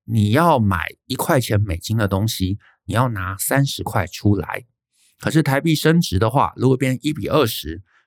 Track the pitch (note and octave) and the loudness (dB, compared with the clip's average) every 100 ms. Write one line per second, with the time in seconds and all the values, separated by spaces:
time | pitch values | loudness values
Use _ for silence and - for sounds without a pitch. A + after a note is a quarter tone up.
0 | - A2+ G#2 C3 E3+ C#3 G#2 F2 E2 - | -4 0 2 4 4 4 2 0 -4 -10
1 | - B2+ - D3+ A#2+ G#2+ G2+ E2 - A2 | -10 -6 0 0 2 0 0 -4 -4 -2
2 | G2+ F#2+ A2 - F#2 G#2 _ _ - A2 | 0 0 -2 -2 -4 -4 _ _ -4 -2
3 | B2+ G#2 F#2 F#2+ - C3+ C#3 - - A2 | -2 -4 -8 -6 -2 0 0 -4 -4 -4
4 | D#2+ - G2+ G2 - - - _ _ _ | -4 -2 0 0 -2 -10 -12 _ _ _
5 | _ - C3+ D#3+ C#3 C3+ E3 D3+ D#3 E3+ | _ -8 0 0 2 0 2 2 4 2
6 | E3+ F#2+ A2 C3 G#2 - B2 B2+ C3 B2+ | 2 0 0 2 0 0 0 2 0 -2
7 | D3 D3+ - D#3 A#2 - - E2+ - _ | -4 -4 -2 0 0 -2 -10 -12 -14 _